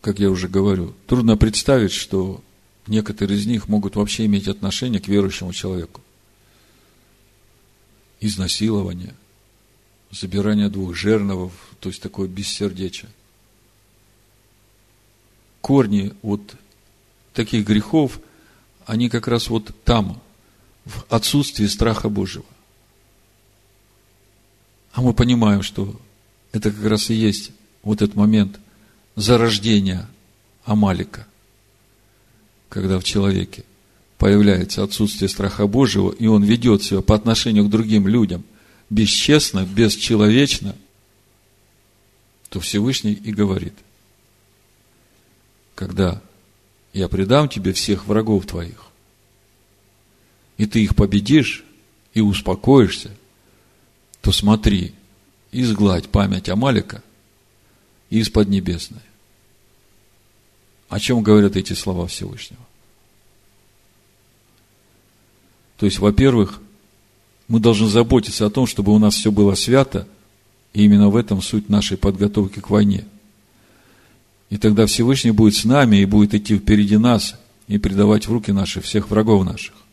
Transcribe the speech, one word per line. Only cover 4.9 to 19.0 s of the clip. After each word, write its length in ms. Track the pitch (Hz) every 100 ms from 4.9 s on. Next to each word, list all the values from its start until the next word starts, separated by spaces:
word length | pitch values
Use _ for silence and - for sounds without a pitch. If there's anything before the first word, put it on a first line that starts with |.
| 104
к 80 | 92
верующему 440 | 101 98 95 92
человеку. 480 | 87 92 92 82 - _ _ _ _ _ _ _ _ _ _ _ _ _ _ _ _ _ _ _ _ _ _
Изнасилование, 920 | 107 95 92 - 107 104 95 90 92 127 _ _ _ _ _ _ _ _ _
забирание 580 | - 95 98 101 104 104
двух 260 | 101 92
жерновов, 580 | 82 95 110 101 95 90 90 - -
то 80 | 95
есть 140 | 92
такое 260 | 98 - 95
бессердечие. 800 | 92 98 - 101 90 92 - - _ _ _ _ _ _ _ _ _ _ _ _ _ _ _ _ _ _ _ _ _ _ _ _ _
Корни 500 | - 139 117 101 98 -
вот 320 | 110 101 - - _ _ _ _ _ _ _
таких 340 | - 110 113 104
грехов, 540 | 104 104 160 139 - - _ _ _ _ _ -
они 220 | 113